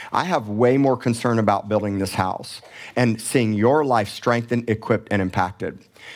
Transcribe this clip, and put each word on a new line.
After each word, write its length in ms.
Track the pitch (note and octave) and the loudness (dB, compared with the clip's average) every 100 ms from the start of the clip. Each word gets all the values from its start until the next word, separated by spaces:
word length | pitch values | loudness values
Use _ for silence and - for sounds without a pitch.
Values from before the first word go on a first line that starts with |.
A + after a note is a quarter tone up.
| - | -4
I 140 | - D#3+ | -2 0
have 240 | E3 G#2+ | -2 -2
way 280 | G#2 B2 C3+ | 2 4 4
more 200 | C#3 B2+ | 2 2
concern 420 | B2 A#2 B2 A#2 | 0 0 0 2
about 300 | G#2 G2+ G#2 | 2 0 0
building 300 | G#2+ G#2 G2 | -2 0 -2
this 160 | F#2+ - | -2 -2
house 460 | F#2 - - - - - - - | -2 -2 -10 -16 -18 -20 -8 0
and 260 | B2 A2+ | 0 0
seeing 320 | - C3+ A2 | 0 0 2
your 320 | G#2+ A2+ D3+ C#3+ | 2 4 4 4
life 240 | A#2 G2+ | 2 0
strengthened, 600 | - - A#2+ A#2 A#2+ A#2 | -4 0 0 0 -4 -2
equipped, 380 | G#2+ - G#2+ - | -4 0 -2 0
and 100 | G2+ | -2
impacted. 560 | F#2 G2 F#2 - F2+ - _ _ - | 0 -2 -4 -4 -10 -12 _ _ -20